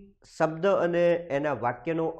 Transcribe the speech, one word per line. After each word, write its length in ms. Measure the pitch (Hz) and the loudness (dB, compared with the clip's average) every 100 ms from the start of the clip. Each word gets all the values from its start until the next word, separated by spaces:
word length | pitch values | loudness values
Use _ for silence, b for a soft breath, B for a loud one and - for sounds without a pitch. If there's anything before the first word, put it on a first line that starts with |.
| - _ - | -20 _ -20
શબ્દ 480 | - 160 160 196 175 175 | -2 -2 0 2 2 2
અને 180 | 170 170 170 - 139 | 2 4 2 0 -2
એના 180 | 151 123 120 | -2 -2 -2
વાક્યનો 420 | - 165 165 165 | -4 -4 -2 -4